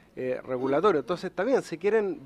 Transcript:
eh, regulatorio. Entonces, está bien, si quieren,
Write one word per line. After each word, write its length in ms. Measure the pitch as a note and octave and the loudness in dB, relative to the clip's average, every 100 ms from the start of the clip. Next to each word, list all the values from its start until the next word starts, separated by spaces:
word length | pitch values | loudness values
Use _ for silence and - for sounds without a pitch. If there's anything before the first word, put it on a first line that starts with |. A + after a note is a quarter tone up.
| - - | -18 -8
eh, 240 | B2+ B2+ - | -4 -4 -4
regulatorio. 560 | B2+ C3 D3 G#3 D#3 | -4 0 4 4 2
Entonces, 300 | C3 F3 F#3 | 0 -4 -4
está 120 | - | -4
bien, 180 | A3 A#3 | 0 0
si 140 | - D#3 | 0 -2
quieren, 440 | G3+ A3 G3+ D#3 | 2 2 0 -4